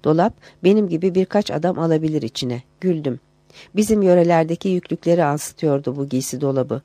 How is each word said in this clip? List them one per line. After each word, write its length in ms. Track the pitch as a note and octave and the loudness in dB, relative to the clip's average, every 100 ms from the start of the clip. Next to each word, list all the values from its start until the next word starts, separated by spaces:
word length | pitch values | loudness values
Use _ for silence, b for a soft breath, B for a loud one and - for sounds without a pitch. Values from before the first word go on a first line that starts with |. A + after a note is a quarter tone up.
Dolap, 300 | - D#3+ G3 - B B | 2 2 0 -2 B B
benim 260 | F3 G#3 G3+ | 2 4 2
gibi 260 | E3 F#3+ F3+ | -2 0 0
birkaç 360 | F#3 G#3 G#3 | 0 -2 -2
adam 280 | D3 E3+ F3+ | -4 -4 -2
alabilir 420 | E3 D#3 D#3+ D#3 | 0 0 0 -4
içine. 400 | A2+ - B2+ A#2+ _ _ | -6 -6 -8 -8 _ _
Güldüm. 380 | F#3 D#3+ D3 B2 _ _ _ B B F#3 | -4 -2 -4 -8 _ _ _ B B -4
Bizim 260 | G#3+ G#3+ | 0 2
yörelerdeki 680 | F#3+ F3+ E3+ E3+ D#3+ E3+ G3 | 4 4 4 2 2 -2 -2
yüklükleri 540 | F3+ - F3 - E3+ | -2 -4 -6 0 2
ansıtıyordu 720 | D3+ D3 - - D#3+ C#3 C#3+ C#3 | 2 -2 -6 -4 -2 0 -2 -6
bu 140 | C#3 | -4
giysi 320 | C3 C3 B2+ | -4 -4 -4
dolabı. 400 | C#3+ C3+ C3 B2 | -2 -2 -2 -6